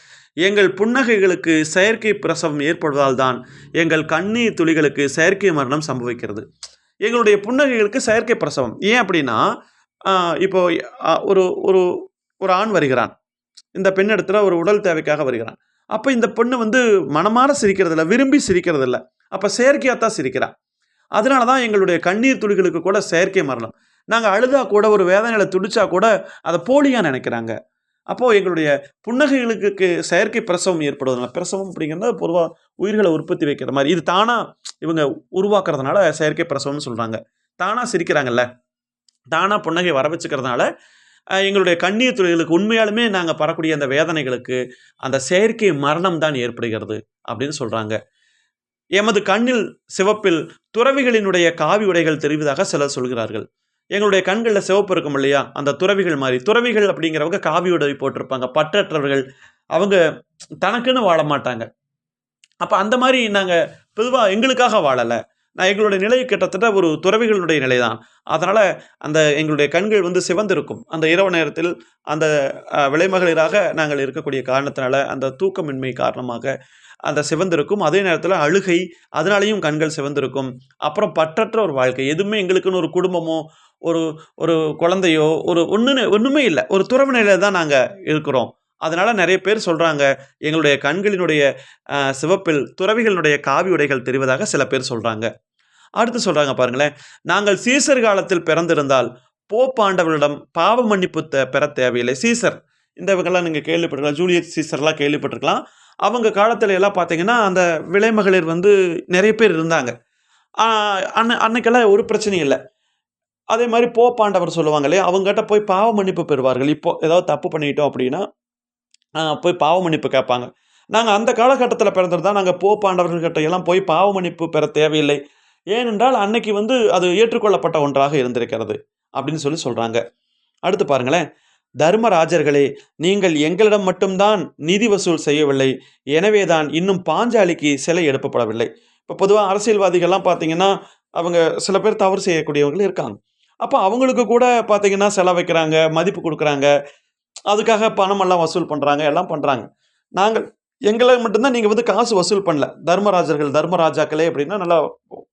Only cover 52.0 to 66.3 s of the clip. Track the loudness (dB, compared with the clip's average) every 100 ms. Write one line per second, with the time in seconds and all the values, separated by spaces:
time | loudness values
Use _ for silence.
52 | 0 0 -2 -2 -2 -2 -2 -2 -2 -4
53 | -6 -4 -6 -8 -12 _ _ _ -8 -2
54 | 2 2 2 0 0 0 2 0 0 -2
55 | -2 -2 0 0 -2 -4 -4 0 0 0
56 | 0 -2 -2 -2 0 0 2 0 0 0
57 | -4 -2 -4 -2 -2 -2 0 0 -2 -4
58 | -6 -6 -8 -6 -4 -2 0 -2 -2 -2
59 | -2 -2 -4 -12 -20 _ -4 -2 2 2
60 | 2 -2 _ -20 -20 -4 -4 -2 0 0
61 | 2 2 2 -2 -2 -8 -10 _ _ _
62 | _ _ _ _ _ -10 -2 0 2 0
63 | 2 2 0 -2 0 0 -2 -6 _ -6
64 | -2 2 2 2 0 2 2 2 2 0
65 | 0 -4 -6 _ _ -2 -2 0 0 0
66 | 0 0 0